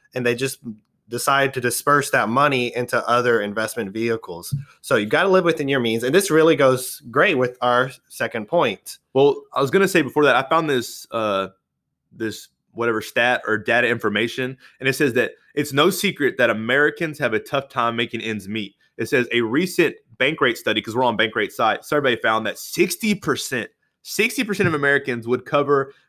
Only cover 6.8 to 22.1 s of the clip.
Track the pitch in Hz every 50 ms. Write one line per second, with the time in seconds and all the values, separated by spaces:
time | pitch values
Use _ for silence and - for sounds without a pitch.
6.8 | - - - - - 123 113 139 180 208 160 127 127 123 123 - 123 123 120 123
7.8 | 131 135 131 - _ _ - - 120 113 - 113 104 - 165 175 147 113 95 -
8.8 | _ - - - _ _ - 135 139 143 135 - - _ - 131 143 127 151 190
9.8 | 196 185 - 165 143 120 - 147 147 139 117 127 131 - 160 165 160 151 135 123
10.8 | 110 - - - - - 123 113 110 107 98 95 95 92 - _ _ _ _ _
11.8 | _ _ _ _ _ _ - - 113 110 104 - - _ _ _ _ _ _ 113
12.8 | 117 117 110 110 107 - - 123 117 123 123 - - 107 110 107 101 120 117 120
13.8 | 120 117 120 113 - 107 104 104 117 117 - 135 127 127 131 - - - _ _
14.8 | 131 131 127 - 151 135 120 123 127 - - _ _ _ _ 143 143 - 135 143
15.8 | 156 190 185 - - 190 - - 143 117 - - 123 117 107 107 110 117 127 143
16.8 | 147 151 147 - 170 156 143 - 139 117 110 104 - - - 139 135 - - 131
17.8 | 117 117 117 113 123 - - 113 107 113 110 104 92 95 107 110 101 95 - _
18.8 | _ _ _ - 117 - 143 127 120 - 117 120 117 110 120 156 185 180 - -
19.8 | 165 123 - - _ _ 113 - 127 147 160 - 139 123 110 - - 113 - 110
20.8 | - 117 104 127 131 120 110 101 113 110 - 113 104 92 - - 117 110 104 -
21.8 | - - 156 147 135 131